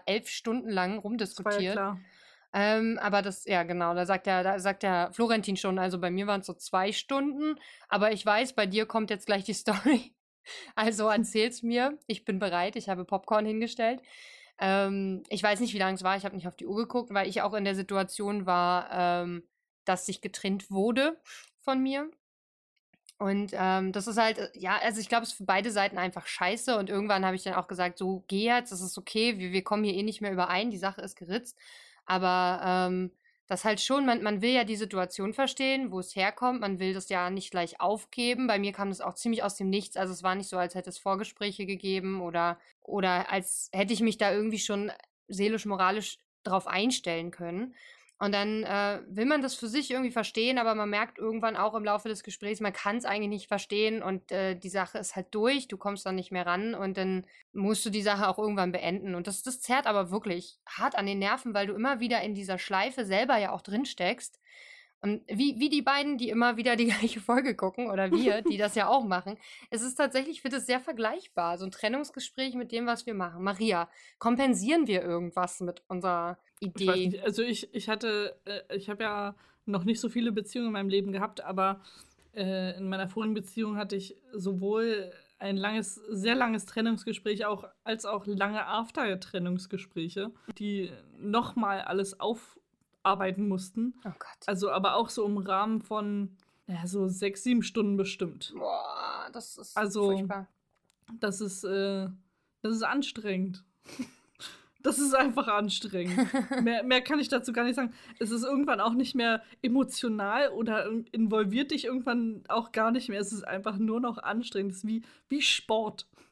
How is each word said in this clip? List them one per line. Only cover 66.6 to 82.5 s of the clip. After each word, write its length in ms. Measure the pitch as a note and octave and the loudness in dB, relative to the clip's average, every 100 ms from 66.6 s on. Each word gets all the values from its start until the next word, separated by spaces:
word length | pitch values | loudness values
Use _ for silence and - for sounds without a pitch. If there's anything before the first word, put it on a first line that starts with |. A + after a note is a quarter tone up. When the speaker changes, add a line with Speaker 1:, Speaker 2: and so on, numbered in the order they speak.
| A#3+ A#3 | 2 4
Speaker 1:
die 100 | A#3 | 4
<laughs> 20 | |
gleiche 320 | G#3 A3+ A3 | 4 0 -2
Folge 340 | - B3 C4 - | 2 2 2 0
gucken, 340 | F#3+ - A#3 | -2 -2 -2
oder 240 | F#3+ F#3+ | 0 4
wir, 280 | D#4+ B3 G#3+ | 4 4 4
die 160 | D#4 G3+ | 2 2
das 180 | G#3 A3 | 0 2
ja 120 | F#3+ | 4
auch 180 | C4+ G#3+ | 4 4
machen. 320 | F#3 G3 G#3+ - - - | -2 -2 -10 -14 -18 -8
Es 120 | A3 | -4
ist 140 | B3 B3+ | -4 0
tatsächlich, 420 | C#4 C4 C#4+ - | 0 0 -2 -4
ich 40 | |
finde 160 | C4 C4 | -4 -4
es 80 | - | 0
sehr 140 | B3+ | -2
vergleichbar, 800 | - A3+ A3 E4+ - - E3+ F3 | -2 -2 -2 -2 -6 -2 -2 -2
so 80 | F#3+ | -6
ein 60 | |
Trennungsgespräch 840 | - G#3+ C4+ C#4+ C4 - - C4 B3 | -2 -2 0 -4 -8 -10 -4 -4 -4
mit 160 | B3 | -4
dem, 140 | A#3 A#3+ | -2 -2
was 180 | A#3 A#3+ | -2 -4
wir 80 | |
machen. 300 | G3+ F3 E3+ | -4 -4 -2
Maria, 460 | F#3+ F#3+ A3 F3 E3+ - - - | -2 0 2 2 0 -8 -20 -2
kompensieren 680 | A#3 B3 C4+ F3+ A3 E4 C#4 | 2 4 4 2 4 4 4
wir 140 | F#3 | 2
irgendwas 560 | F3 E3+ F3 F#3 F3+ - | 0 -2 -2 -2 -2 -2
mit 220 | F3 F3+ - | -8 -8 -8
unserer 520 | F#3 F#3 E3+ F3 F3+ _ - G3 | -2 0 0 -2 -8 _ -8 -8
Speaker 2:
Ich 120 | - F#3 | 0 2
weiß 160 | F#3 | 4
Speaker 1:
Idee? 20 | F3+ | 2
Speaker 2:
nicht, 160 | F#3+ | 0
also 180 | G#3 G#3+ | -2 0
ich, 300 | A#3+ G#3+ - | 0 -2 -4
ich 160 | A3+ A3 | -6 -4
hatte, 500 | G#3+ A3+ G#3 G3+ - G3+ | -2 0 0 -2 -6 -10
äh, 300 | G3+ - G3 | -10 -6 -8
ich 140 | G3 | -6
hab 120 | G#3 | -4
ja 340 | A3 G#3 G3+ G3 _ _ - | -4 -2 -6 -8 _ _ -4
noch 180 | G3 | 0
nicht 160 | F#3+ A3+ | 2 0
so 100 | A3 | 0
viele 220 | A#3+ A#3 | 0 0
Beziehungen 360 | G#3+ G#3 B3 A#3 | -2 -4 -4 -2
in 60 | |
meinem 160 | G#3 G3 | -2 2
Leben 220 | G3 G3 | 2 0
gehabt, 300 | F#3+ G#3+ - | -2 -4 -6
aber, 400 | F3 F#3+ F#3+ G3 - - - _ _ | -6 0 0 0 -8 -20 -20 _ _
äh, 440 | A3 F#3+ | -4 -2